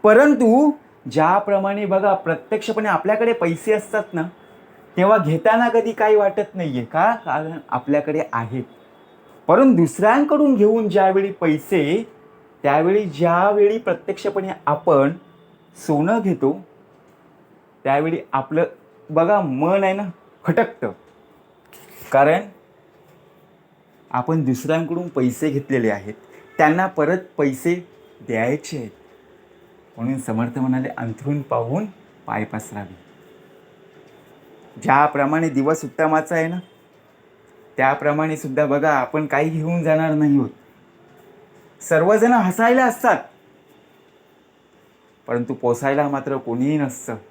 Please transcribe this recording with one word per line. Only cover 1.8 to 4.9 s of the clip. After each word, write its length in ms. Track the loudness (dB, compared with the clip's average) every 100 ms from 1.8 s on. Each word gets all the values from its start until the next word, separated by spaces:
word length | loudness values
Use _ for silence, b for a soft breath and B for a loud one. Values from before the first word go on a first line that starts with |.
| -2
बघा, 280 | 0 2
प्रत्यक्षपणे 760 | 0 -2 -6 -4 -6 -4 -4 0
आपल्याकडे 440 | 0 0 0 0
पैसे 400 | 0 -2 -2 -2
असतात 320 | -2 -2 -6 -4
ना, 100 | -6 -6 -10 -20 -20 -20 -20 -8